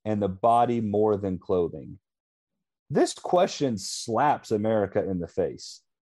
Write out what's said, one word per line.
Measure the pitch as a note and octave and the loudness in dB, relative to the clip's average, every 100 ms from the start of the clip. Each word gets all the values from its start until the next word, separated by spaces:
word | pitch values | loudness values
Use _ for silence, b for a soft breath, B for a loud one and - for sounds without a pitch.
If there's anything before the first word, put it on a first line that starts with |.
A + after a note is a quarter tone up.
and | G#2+ G#2+ | -4 -2
the | G2 | -2
body | F#2 A#2 A#2+ A#2+ A#2 | 2 4 4 4 0
more | G#2+ G#2 G#2+ G2 | 0 2 2 2
than | G2 F2+ | -2 -6
clothing?" | - F#2 E2 D2+ B1 F#2+ _ _ _ _ _ _ _ _ - | 0 0 0 -4 -16 -18 _ _ _ _ _ _ _ _ -4
This | E3+ F3 | 0 0
question | - - F3 - - C#3 G2+ | -2 0 2 2 0 -2 -2
slaps | - - - A2 C#3+ A#2 - | -8 -10 -4 0 2 0 -2
America | G#2+ A2 A2 G2 G#2+ | 0 2 2 2 -2
in | F2+ F#2 | -2 -4
the | E2 | -4
face. | - D#2 A#1+ - - _ _ _ | -4 -4 -6 -16 -20 _ _ _